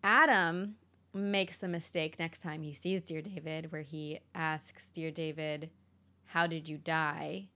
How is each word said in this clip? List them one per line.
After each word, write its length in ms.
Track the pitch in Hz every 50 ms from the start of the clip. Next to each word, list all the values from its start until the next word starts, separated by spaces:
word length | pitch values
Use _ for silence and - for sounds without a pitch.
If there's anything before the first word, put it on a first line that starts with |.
| -
Adam 720 | 196 214 254 311 320 254 196 180 165 165 180 190 202 214 - _ _ _ _ _ _ _
makes 440 | 190 202 202 202 196 190 175 175
the 120 | - - 185
mistake 500 | 170 170 160 - - 175 156 156 - -
next 220 | 165 165 - -
time 220 | - 175 151 156 156
he 100 | 151 143
sees 260 | - - 175 190 190 175
Dear 200 | - 165 156 156
David 480 | 208 196 175 156 160 156 160 160 160
where 120 | 160 156 151
he 360 | 139 156 156 151 151 151 - _ _ _
asks 520 | 165 165 156 156 151 - - - - -
Dear 240 | - _ - 160 160 156
David, 580 | 160 165 156 151 156 156 156 151 151 151 165 _ _ _ _ _ _ _ _ _ _ _
"How 220 | - - 170 170 170
did 200 | 165 160 151 156
you 80 | 151 147
die?" 720 | 151 - 160 160 160 151 147 160 151 151 156 190 196 190 _